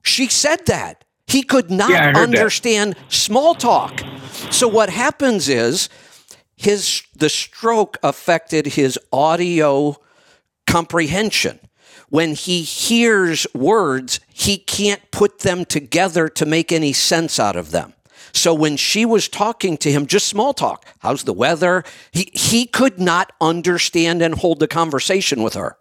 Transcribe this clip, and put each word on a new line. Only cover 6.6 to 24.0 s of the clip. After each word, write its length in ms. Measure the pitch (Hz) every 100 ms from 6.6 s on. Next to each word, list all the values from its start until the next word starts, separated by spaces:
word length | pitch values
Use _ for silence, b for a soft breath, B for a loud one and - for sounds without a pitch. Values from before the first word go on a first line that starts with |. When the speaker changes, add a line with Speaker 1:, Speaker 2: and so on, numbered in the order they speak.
| 208 202 180 - - -
Speaker 1:
the 140 | 151
stroke 680 | - - - 226 226 196 -
affected 600 | 147 - - 165 - 160 143
his 320 | 151 135 123 _
audio 840 | 127 156 170 180 170 151 139 147 143 b b b b b _ -
comprehension. 920 | 175 165 170 156 180 220 - 78 - _ b b b b
When 240 | 151 165 147
he 260 | - 175
hears 840 | 160 - - 233 233 208 175 160 -
words, 680 | 123 139 220 170 131 127 - _
he 300 | - 202 196
can't 520 | - - 202 202 _
put 280 | - 208 _
them 240 | 196 180 170
together 600 | 156 139 170 185 165 156
to 160 | - 156
make 260 | 160 160
any 180 | 165 151
sense 460 | 131 - 170 165 -
out 160 | 104 87
of 160 | 80
them. 220 | 85 - _ _ B B
So 200 | - 180
when 240 | 160 156 143
she 260 | - 208 226
was 220 | 220 -
talking 480 | - 208 - 190 156
to 140 | 147
him, 140 | 143 139
just 220 | 110 -
small 260 | 202 262
talk, 320 | 277 123 76 B B
"How's 260 | 107 135 -
the 80 |
weather?" 500 | 95 131 165 175 185 - B B
He, 180 | 170 196
he 320 | - - 233 240
could 320 | - 262 185
not 360 | 180 170 190 _
understand 800 | 160 170 170 175 - 170